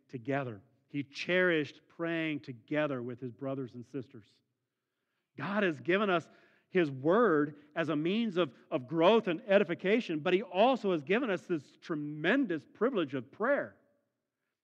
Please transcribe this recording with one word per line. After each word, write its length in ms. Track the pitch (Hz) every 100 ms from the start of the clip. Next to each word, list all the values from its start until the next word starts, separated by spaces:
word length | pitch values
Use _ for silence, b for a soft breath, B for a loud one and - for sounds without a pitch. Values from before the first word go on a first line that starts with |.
| _
together. 500 | 135 113 139 127 104 - _ _
He 140 | 143
cherished 760 | 135 - - 180 185 165 143 - _ -
praying 460 | 165 165 160 147
together 600 | - 120 - 151 151 131
with 180 | 120 120
his 120 | 131
brothers 400 | 110 135 135 127
and 120 | 123 117
sisters. 400 | 143 123 - 98 _ _ _ _ _ _ _ _ _ _ -
God 260 | 151 202
has 160 | 196 147
given 300 | 123 185 214
us 180 | 175 - b b b b
his 200 | 185 165
word 640 | 135 139 196 240 156 147 151 B B
as 140 | 151
a 60 | 151
means 420 | 160 208 233 170
of, 140 | 170 - B
of 180 | 160 120
growth 400 | 165 170 226 214
and 140 | 170 -
edification, 720 | 196 185 170 180 220 - 160
but 140 | 151
he 80 | 185
also 500 | 240 180 233 262 202
has 120 | 175
given 260 | 139 202 269
us 120 | 180
this 200 | - 170 - _
tremendous 840 | - 160 147 151 160 262 254 165 -
privilege 400 | - 226 247 156
of 180 | 135 117
prayer. 440 | - 226 277 123 - _ _ _ _ _ _ _ _